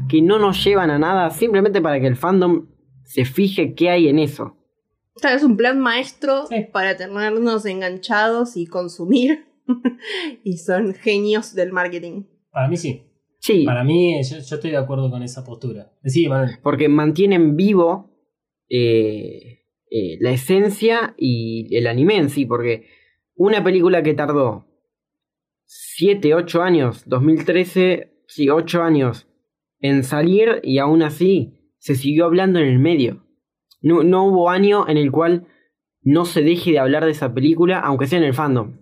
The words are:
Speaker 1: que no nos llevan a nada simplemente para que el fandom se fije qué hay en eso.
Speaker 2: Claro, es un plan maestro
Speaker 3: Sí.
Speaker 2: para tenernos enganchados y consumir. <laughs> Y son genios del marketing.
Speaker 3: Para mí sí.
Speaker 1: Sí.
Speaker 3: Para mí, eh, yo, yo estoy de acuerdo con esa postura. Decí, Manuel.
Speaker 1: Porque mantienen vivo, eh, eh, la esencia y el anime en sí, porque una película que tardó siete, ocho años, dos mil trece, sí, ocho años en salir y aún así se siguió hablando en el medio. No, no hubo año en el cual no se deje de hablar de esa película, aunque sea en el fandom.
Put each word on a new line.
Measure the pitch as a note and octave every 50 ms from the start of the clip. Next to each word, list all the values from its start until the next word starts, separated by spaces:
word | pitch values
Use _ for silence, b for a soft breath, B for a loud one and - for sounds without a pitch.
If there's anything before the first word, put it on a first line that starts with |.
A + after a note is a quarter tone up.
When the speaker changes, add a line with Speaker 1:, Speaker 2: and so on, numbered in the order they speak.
| - -
Speaker 1:
que | - D#3
no | D#3+ F3+ G#3 A3
nos | G#3 G3 F#3 - -
llevan | G3 G3+ G3 F3+ D#3
a | C#3+
nada | D3 D#3 E3+ G3 F#3+ F3 D#3+
simplemente | D#3 - A3+ A#3 G#3 G3 G3 G#3 G3 G3
para | D#3+ D#3+ C#3+ C3+
que | C3
el | C3+ B2
fandom | - - F3 G3 F#3+ F3+ F3 E3+ D#3+ D#3+ - _ _ _ _ _ - _
se | - - C3+ B2+
fije | B2+ - F#3 G3+ G3 G3 - D#3+ C3 C3
qué | - E3 F3
hay | F3 F3 E3
en | C#3+ C#3
eso. | D#3+ D#3 C#3 - - A#2 G#2 - _ _ _ _ _ _ _ _ _ _ _ _ -
Speaker 2:
Claro, | - C#4 B3
es | C#4 D4+
un | C4 G#3+
plan | G3 A#3 B3 C4 C4+
maestro | C4 A#3+ A3+ B3 C4+ C4+ - - D4 C4+ C4+ C4+ D4
Speaker 3:
Sí. | - A#3+ G#3+ G#3+ - -
Speaker 2:
para | G3+ F#3+ F#3+ F#3
tenernos | F3+ F#3 F#3+ G3 G3+ G#3 G#3+ G#3+ A3+ A#3 A#3 A3+ A3 G#3+
enganchados | G#3 F#3 F#3+ F#3+ F3+ F3+ F#3 F#3 - A3+ G#3 G#3+ A3+ A#3 A#3 B3 A#3+ -
y | F3 E3+
consumir. | E3+ - F#3 F3+ F3 E3+ - E3+ F3+ G#3+ A#3 B3 C4+ D#4 D4+ - _ _ _ _
<laughs> | - B3 A#3+ - B3 A#3+ - - A4 G#4 F#4 F4 D#4 B3 - -
Y | G#3 F3+
son | E3 - - F#3 F#3 A#3 F#3+ F#3+
genios | - - A3+ G#3 G3+ G#3 G#3 G#3+ G#3+ A3 - -
del | F#3 F3+ F3+
marketing. | F#3+ F3+ F3+ F3+ F3 F3 F3 E3+ E3 G3 G3 _ _ _ _ _
Speaker 3:
Para | - C#3 C3
mí | C#3+ F3
sí. | E3+ - C#3 B2 - _ _ _ _ _ _ _
Speaker 1:
Sí. | _ - - A3 F3 C#3+
Speaker 3:
Para | B2+ B2 A#2+ B2+
mí, | C#3 E3 F3 F3+ F3 E3
eh, | D3 C3
yo, | C3 D3+ D#3
yo | C3+ - D3+
estoy | D3 - D#3+
de | D3+
acuerdo | C#3 C3 C3 C#3 C3 C3+ B2+
con | A#2+ B2
esa | B2 B2 - C3+ C3
postura. | B2+ A#2 - - A#2+ G#2+ G2+ - _ _ _
Decí, | - C#3 C3 E3+ E3
Manuel. | D3 C3+ C3+ C3 B2 A#2 - -
Speaker 1:
Porque | D3 D3 B2+ D3+ D3
mantienen | D3 D3+ D3+ D3+ D3+ E3 G3+ G3 G3 F3 E3 D3+ D3
vivo, | D#3 F#3+ G#3 G#3 F3+ E3+ E3 F3+ G3 - _ _ _ _ _ _ _ _ _ _ _ _ -
eh, | B2 B2 A#2+ A#2 A2+ A2+ A2 G#2+ G#2+ G#2+ - - - - - A#2+ A#2 _ _ _ _ _ _ -
eh, | - A2+ G2 F2 - -
la | - B2+
esencia | B2+ B2+ - - F#3 G3 G#3 G#3+ G3+ - G#3+ A3+ A3+ A#3 C4 - -
y | - - C3 A#2+ A#2 A2+ A2+ A2+ A2+ A2 A2 F#2+
el | A#2 A#2+
anime | A#2 A#2 B2 C#3+ F#3+ G#3+
en | G3 D3+ C#3
sí, | C3+ C#3+ C3+
porque | A2+ B2 A#2+ A#2+ A#2+ A2+ A2+ b b b b b b b b b _ _
una | - F3+ G#3 A3 G#3 E3
película | F#3 F#3 F#3 E3+ F3+ F#3 E3+
que | C#3+ D#3 D3
tardó | D3+ D3 C#3+ D3 C#3+ C3+ A#2+ G#2 F2+ - _ _ _ _ _ _ _ _ _ _ _ _ _ _ _ _ _ _ _ _ _
siete, | - - - - - - E3 G3+ G3+ G3 G3 D3 D#3
ocho | E3+ E3+ - - E3+ F3
años, | F#3 F3 D#3+ C3 A#2+ A#2 - -
dos | - B2+ B2
mil | C3+ D#3 D#3+ D3+ D3+
trece, | - E3+ F3+ F#3 F3+ - F#3+ F#3 F#3 F3+ - - _ _ _ _
sí, | _ - D#3 D3 C#3
ocho | D3 E3 E3 E3 F3 F3
años | E3+ E3 D#3 C#3+ C3+ B2 A2 - _ _ _ _ _ _ _ _ _ _ _ -
en | - C#3 C#3 C#3 B2+
salir | C3 D3+ D3 D#3 F3 F#3 G#3 A3 A#3 A3 - -
y | C3 C3 C3+
aún | C#3 D3 D#3 E3 D#3+
así | D3+ D3+ - F3 F#3 G3 E3 B2 - - _ _ _ _
se | _ - - C#3+
siguió | B2 C3+ C#3 D3 D#3 E3+
hablando | E3+ E3 F3+ F#3+ F#3+ F3+
en | E3+ D3+
el | C3+ B2+ B2+
medio. | C3+ E3 F3 D3 B2 A#2 - - _ _ _ _ _ _ _ _ _ _ _ _
No, | - D3 E3+ E3 D3
no | F3 F#3 F#3 F#3+
hubo | G3 F#3+ F3+ F3 F3
año | F3+ F#3 G3 G3+ G3+ G#3 F#3+
en | - D#3
el | D3+ D3 C#3
cual | B2+ D3+ E3 E3+ F3 E3+ F3 b b b b b b b _ _ _ _
no | - C3 D3 E3 F3
se | E3+ - E3+
deje | D3 D#3 F3 F3 - F3+
de | D#3 C#3+
hablar | C3 C3 C#3+ D3+ D#3+
de | D#3+
esa | D3+ D3+ D3+ B2+ B2
película, | C3 C3 D#3 E3 D3+ F3 F3 F#3 F3+
aunque | - C#3+ C#3 B2+ C3+
sea | C3+ F3+
en | F3 E3
el | C#3 B2
fandom. | C#3+ D#3 C#3+ C3 B2 G#2 G#2+ - -